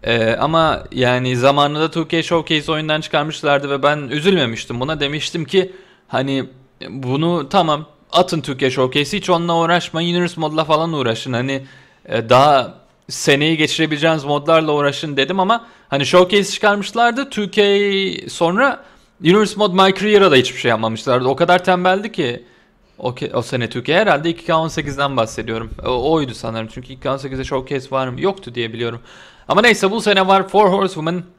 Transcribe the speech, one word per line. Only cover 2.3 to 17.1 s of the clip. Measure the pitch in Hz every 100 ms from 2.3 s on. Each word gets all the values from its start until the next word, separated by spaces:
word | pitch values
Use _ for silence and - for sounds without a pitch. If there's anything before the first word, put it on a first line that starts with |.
| 170 156 160 147
oyundan | 156 156 156
çıkarmışlardı | 156 160 147 156 151 143 143
ve | 139
ben | 143 151
üzülmemiştim | 139 147 160 185 127 113 - 120
buna. | 131 156
Demiştim | 143 151 - 170
ki | 151 190 185 - - _ _
hani | 120 135 135 127 - _ _ -
bunu | 117 127 135 165 175 139
tamam, | 196 165 147 156 _ _
atın | 170 180 165
Türkiye | 143 131 135
Showcase'i, | 127 127 135 143 208
hiç | -
onunla | 170 170 165
uğraşmayın, | 165 175 170 160 170
Universe | 175 175 170
modla | 160 156
falan | 156 156 165
uğraşın. | 160 123 113 -
Hani, | 123 127 135 131 - _ _
e, | - 117 117
daha | 123 143 139 110 - _ _ -
seneyi | - - 143 151 160
geçirebileceğiniz | 151 - 156 151 160 160
modlarla | 139 147 147 165 156
uğraşın | 147 143 139 160 139
dedim | 135 190
ama | 185 233 - - _
hani | 139 135
Showcase | 180 180 202 196
çıkarmışlardı. | - 214 202 196 233 233